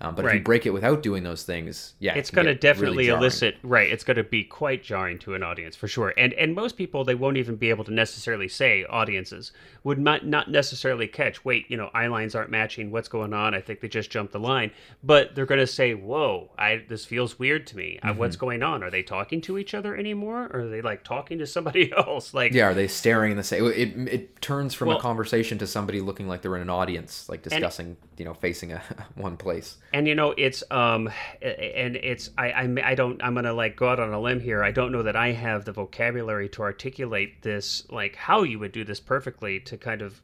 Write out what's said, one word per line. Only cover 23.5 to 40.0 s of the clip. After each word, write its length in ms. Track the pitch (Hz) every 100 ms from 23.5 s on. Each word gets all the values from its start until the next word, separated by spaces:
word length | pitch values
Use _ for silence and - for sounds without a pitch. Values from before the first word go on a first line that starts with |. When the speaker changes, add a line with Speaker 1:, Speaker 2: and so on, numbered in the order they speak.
| 87 117
Speaker 1:
it, 300 | 104 120 95 127
it 280 | 120 - -
turns 340 | - 139 139
from 120 | - 123
Speaker 2:
Well 120 | -
Speaker 1:
a 20 |
conversation 580 | 123 113 110 117 113 107
to 80 | 98
somebody 340 | 107 101 101
looking 280 | 95 95 95
like 140 | 90
they're 120 | 95
in 80 | 90
an 80 | 87
audience, 580 | 90 92 85 82 - -
like, 120 | 85
Speaker 2:
And 60 | 82
Speaker 1:
discussing, 460 | 156 90 - 85 85 - -
you 80 |
know, 100 | 85
facing 380 | 82 87 - 85
a, 80 | 80 - -
<laughs> 160 | - -
one 200 | 98 85
place. 420 | 95 85 - - -
Speaker 2:
And, 140 | 143 151
you 80 |
know, 200 | 151 147 -
it's, 260 | 135 - -
um, 380 | 127 120 113 110 - - -
a-, 60 | 123
a-, 320 | - - -
and 180 | 123 123
it's, 340 | 127 120 - -
I, 140 | 123
I, 400 | 127 127 123 123
I 40 |
don't, 280 | 135 123 123
I'm 100 | 123
gonna, 180 | 123 120
like, 220 | 117 110 104
go 120 | 127
out 100 | 123
on 140 | 113
a 80 | 107
limb 200 | 120 123
here. 220 | 120 107
I 80 | 101
don't 220 | 117 127
know 100 | 123
that 140 | 110 107
I 160 | 120
have 320 | 117 117 107
the 80 | 104
vocabulary 760 | 104 95 - 117 123 113 104 101
to 120 | -
articulate 800 | 104 101 131 131 123 104 101 -
this, 420 | 113 104 - - -
like, 240 | 113 101
how 280 | - - 214
you 160 | 175 107
would 140 | 104
do 120 | 113
this 160 | 107 101
perfectly 600 | - 135 135 - 107 95
to 180 | - 110
kind 240 | 120 107